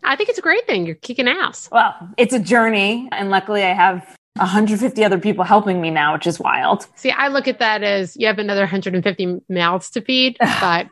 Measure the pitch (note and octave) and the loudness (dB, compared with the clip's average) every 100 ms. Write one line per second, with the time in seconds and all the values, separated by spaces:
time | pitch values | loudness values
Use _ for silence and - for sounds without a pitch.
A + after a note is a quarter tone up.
0 | - C#4 G#4 G#4+ E4 F#4+ A#4+ G#3 E3 D#3+ | -2 -2 -2 -2 0 0 0 -2 -4 -8
1 | - B3 B3 E4 - - - A3+ A3 - | -10 -4 -2 0 -4 -6 -2 2 2 0
2 | F3 G#3 B3 B3+ E3+ A#3+ A3+ G#3+ G3 A#3 | -6 0 0 0 2 2 4 2 0 -2
3 | B3+ - G3 G3 F#3+ G#3 F#3+ F#3 F#3 F3+ | -6 -6 0 0 0 0 0 4 2 2
4 | - - _ - F3+ G3 G#3+ G#3 B3 A#3 | -6 -20 _ -2 0 2 2 2 0 2
5 | G#3+ F#3+ G3+ G#3 F3+ G#3+ G#3 F3+ E3 D#3+ | 2 2 0 0 4 2 2 -2 0 0
6 | D3 D#3 F3 E3 - B2 C#3+ G3 - - | 0 0 -2 -2 -2 0 0 0 -4 -6
7 | C4 - C#4 C#4 C4 A#3+ A3+ G#3+ G3+ G3+ | -4 -2 0 -2 -2 0 0 0 0 -2
8 | F#3 - A3 G3+ G#3 G3+ G3 F#3+ F#3 F#3 | -4 -2 0 0 -2 0 0 -2 -2 -2
9 | F#3+ F3+ F3+ F3+ - F#3 E3+ F#3 - A#3+ | -2 -2 -4 -6 -4 0 0 0 -4 -8
10 | G#3+ B3+ B3+ A#3+ A#3 - F#3 E3+ - | -2 0 0 0 -2 0 0 0 -2